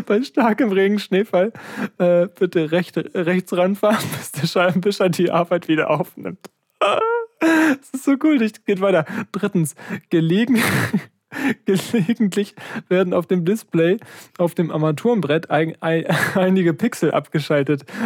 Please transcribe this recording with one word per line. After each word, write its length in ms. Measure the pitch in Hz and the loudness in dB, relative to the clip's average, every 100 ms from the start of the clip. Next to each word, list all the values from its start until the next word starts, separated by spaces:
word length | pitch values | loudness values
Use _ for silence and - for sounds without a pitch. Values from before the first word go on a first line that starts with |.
| - | 0
Bei 160 | 214 | -2
starkem 500 | 277 - 240 214 226 | 0 0 2 2 0
Regen, 260 | 190 196 208 | 2 2 0
Schneefall, 540 | - 190 220 180 214 - - - - - | 0 -2 2 0 0 -4 -14 -10 -8 0
äh, 280 | 175 175 185 | 2 4 2
bitte 440 | - 180 175 151 | -2 -2 0 0
recht, 240 | 170 175 165 | 0 -2 -6
rechts 580 | - 190 165 185 - | -6 -4 0 -2 0
ranfahren, 440 | 180 185 202 208 208 - | 0 0 2 0 0 -2
<laughs> 100 | - | -8
bis 140 | - | -10
der 140 | 143 160 | -6 -2
Scheibenwischer 640 | 190 180 180 202 202 190 | 0 2 2 0 0 0
die 200 | 165 175 | 0 0
Arbeit 380 | 170 170 175 - | 0 0 -2 0
wieder 220 | 156 151 | 0 0
aufnimmt. 480 | 156 180 - - 180 - _ _ - - - 453 466 453 - | -2 -4 -10 -12 -12 -18 _ _ -2 0 2 0 -2 -6 -2
Das 500 | 330 320 320 269 - | 2 4 2 0 -6
ist 120 | 262 | -6
so 100 | 285 269 | -2 0
cool, 160 | 311 285 | 2 2
das 140 | 220 - | 0 -4
geht 160 | - 185 | -4 0
weiter. 240 | 196 175 - 214 - | 2 2 0 -6 -8
Drittens, 420 | 196 202 180 156 - - - - | -4 -2 0 -2 -6 -12 -12 -2
gelegen-, 520 | 165 165 190 233 226 - 131 113 196 - | 0 2 2 2 2 2 0 0 -2 -6
<laughs> 520 | _ _ - 269 - | _ _ -4 -4 -2
gelegentlich 920 | - 190 - 233 170 233 202 202 202 - - - - | -2 -2 0 0 0 0 0 0 -4 -8 -14 -10 0
werden 240 | 185 180 | 0 2
auf 140 | 180 165 | 0 0
dem 180 | 185 | 0
Display 540 | 170 226 - 165 170 220 - - - - | 0 -2 -2 0 2 0 -6 -20 -10 -4
auf 160 | 170 | -2
dem 160 | - 160 | -2 -2
Armaturenbrett 800 | 156 156 147 233 226 143 160 - | 0 -2 0 0 0 0 -2 0
ein-, 260 | 151 160 - | -2 -2 -4
ein-, 260 | 165 165 - 156 | -2 -2 0 0
<laughs> 120 | - | 0
einige 400 | 196 185 190 170 | 0 2 2 2
Pixel 360 | 151 233 - 156 | 0 -2 0 0
abgeschaltet, 720 | 151 - 165 143 147 139 143 - 202 | 0 -2 -4 0 0 0 -2 -4 -6